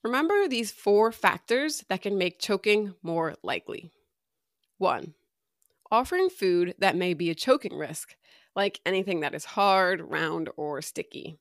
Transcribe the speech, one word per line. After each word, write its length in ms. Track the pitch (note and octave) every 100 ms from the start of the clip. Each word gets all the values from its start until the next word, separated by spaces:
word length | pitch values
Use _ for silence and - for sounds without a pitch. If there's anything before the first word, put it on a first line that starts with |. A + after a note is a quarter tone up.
Remember 440 | A3+ B3+ D#4+ G4+ G4
these 240 | B3 G#3+
four 400 | - - G3+ A3
factors 720 | A3+ G3 E3+ - A#3+ D4+ D4+ -
that 120 | -
can 160 | G3+ G3
make 220 | F3+ -
choking 560 | - G3 G#3+ G#3 G#3 F#3
more 320 | E3 E3 E3 -
likely. 480 | - - - - E3+ _ _ _ _ _ _ _ _ _
One, 360 | F#3+ A#2+ - - _ _ _ _ _ _ -
offering 380 | A3 C4 F4+ F#4
food 440 | - F#3+ F3 F3 -
that 160 | F#3+ F3
may 180 | F3+
be 160 | D#3+ E3+
a 60 | D#3+
choking 420 | - C4 - -
risk, 380 | D#3 D#3 - - _ _ _ -
like 240 | G3+ G3 -
anything 340 | F#3+ F#3+ F3
that 160 | D3 -
is 80 |
hard, 580 | - - G3+ F#3+ F3+ F#3
round, 480 | D#3 D#3 D#3+ E3 D#3+ -
or 260 | D3 C#3+
sticky. 560 | D#3 - - D3+ - D#3+